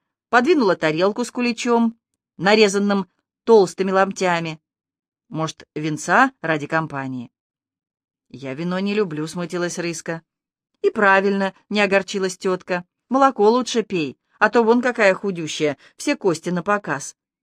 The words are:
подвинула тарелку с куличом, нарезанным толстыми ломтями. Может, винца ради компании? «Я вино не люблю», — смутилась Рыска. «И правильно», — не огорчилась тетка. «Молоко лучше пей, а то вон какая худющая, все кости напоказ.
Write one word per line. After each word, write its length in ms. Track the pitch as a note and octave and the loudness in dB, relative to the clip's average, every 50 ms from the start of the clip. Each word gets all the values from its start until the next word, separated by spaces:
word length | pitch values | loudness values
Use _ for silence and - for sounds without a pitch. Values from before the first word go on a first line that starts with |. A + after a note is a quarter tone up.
| _ _ _ _ _ _ | _ _ _ _ _ _
подвинула 460 | - A#3+ B3 D4 F4+ D4+ A#3+ F#3+ E3+ | 2 2 4 4 4 4 4 2 2
тарелку 500 | - - D#3 D#3 D#3 F3+ G3+ G#3+ - A#3+ | 2 0 -2 0 2 0 0 0 -2 -6
с 60 | - | -6
куличом, 680 | - B3+ B3 A#3+ A#3 - - A#3+ A#3+ A#3 A#3 A3+ A3+ _ _ _ _ _ _ _ _ - | -6 -4 -4 -4 -4 -4 -2 0 2 2 2 0 -2 _ _ _ _ _ _ _ _ -4
нарезанным 720 | D#3+ F#3+ G#3+ G#3 G#3+ G3+ F#3+ G3+ G3+ G3+ G3+ G3+ F#3 - _ _ _ _ _ _ _ | 0 2 4 4 4 4 2 2 0 0 0 -2 -2 -6 _ _ _ _ _ _ _
толстыми 480 | - A3+ A3 F#3+ F3 - - F#3+ G3 | 6 6 6 6 4 2 -4 -2 0
ломтями. 720 | F#3 F#3+ G3 F#3+ F#3+ - F#3+ F3+ F3 E3+ E3 D#3+ D#3 D#3+ _ _ _ _ _ _ _ _ _ _ _ _ _ - | 2 2 2 0 0 -2 -2 0 0 -2 -2 -6 -10 -12 _ _ _ _ _ _ _ _ _ _ _ _ _ -12
Может, 400 | - D#3 D#3+ D#3 - - - _ - | -8 -6 -6 -6 -6 -10 -18 _ -10
винца 560 | D3+ D3+ D#3+ D3+ D3+ - - F3+ G#3+ B3+ C4+ - _ | -8 -6 -6 -6 -6 -2 0 2 2 2 2 -2 _
ради 260 | - E3 D#3+ D3+ C#3+ D3 | -6 -4 -4 -4 -4 -4
компании? 640 | - D#3+ D#3+ D3 C#3+ C#3 C3+ C3 C3 B2+ A#2+ B2 _ _ _ _ _ _ _ _ _ _ _ _ _ _ _ _ _ _ _ _ - | -4 -4 -4 -4 -6 -8 -10 -8 -10 -10 -12 -14 _ _ _ _ _ _ _ _ _ _ _ _ _ _ _ _ _ _ _ _ -20
«Я 200 | B2+ C#3 C3+ C3+ | -14 -12 -10 -8
вино 260 | C#3 E3+ F3+ F3+ F#3 | -6 -6 -4 -4 -2
не 140 | F#3+ G3+ G3+ | -2 -2 0
люблю», — 340 | G#3+ G#3+ F3+ D3+ D3 D3+ D#3+ | 0 -2 -2 -4 -6 -8 -6
смутилась 500 | - F3+ F3 E3 F3+ F3 F3 F3 F3 - | -8 -8 -8 -6 -6 -4 -4 -4 -6 -6
Рыска. 440 | E3+ E3+ E3 D#3+ - - E3 E3 - _ _ _ _ _ _ _ _ _ _ _ | -6 -6 -8 -8 -8 -10 -10 -10 -12 _ _ _ _ _ _ _ _ _ _ _
«И 80 | - G3+ | -2 -2
правильно», — 640 | - - G#3 G3 F#3+ G3 G3 G3+ G3+ G3 G3 F#3+ - _ _ - | 0 2 4 4 6 4 4 2 0 0 -2 -4 -6 _ _ -4
не 120 | G3+ G#3 | -2 0
огорчилась 560 | G#3 G3 G3 G3 G3 - - G3+ F#3+ F#3 F3+ - | 2 2 2 0 0 -2 -4 -4 -4 -4 -6 -4
тетка. 480 | - G3 F#3 F3+ - - F#3 F3+ F3 _ _ _ _ - | -4 -4 -4 -4 -4 -6 -6 -6 -6 _ _ _ _ -2
«Молоко 400 | A#3 C4+ C#4 C4+ C4 - G3+ G#3+ | 0 2 2 2 4 4 4 4
лучше 340 | A#3 B3+ B3 - - A#3+ G#3 | 4 2 0 -2 -2 -4 -4
пей, 340 | - G3+ F3 D3+ C3+ A#2 _ _ _ _ - | -2 -2 -4 -4 -4 -8 _ _ _ _ 0
а 100 | G#3 G#3+ | 0 2
то 140 | - B3 A#3 | 2 2 4
вон 180 | G#3+ A#3 B3 | 4 2 2
какая 320 | A#3+ B3+ A#3+ - A3 G3 F#3+ | 2 -2 0 2 2 2 2
худющая, 640 | F#3+ - G3+ F#3+ E3+ E3 - - - D#3 D3 C#3 - _ - _ - | 0 -2 -6 -6 -6 -6 -8 -6 -2 -2 -2 -2 -4 _ -20 _ -8
все 180 | - D4 C#4+ | -4 -4 -2
кости 340 | - - G3 E3 - - F3+ | 0 0 -2 -2 -2 -2 -4
напоказ. 680 | F3 F3+ E3+ - G#3 G3+ - - D3 C3+ - - - _ _ _ _ _ | -4 -4 -2 -2 -2 -2 -2 -4 -8 -8 -8 -12 -18 _ _ _ _ _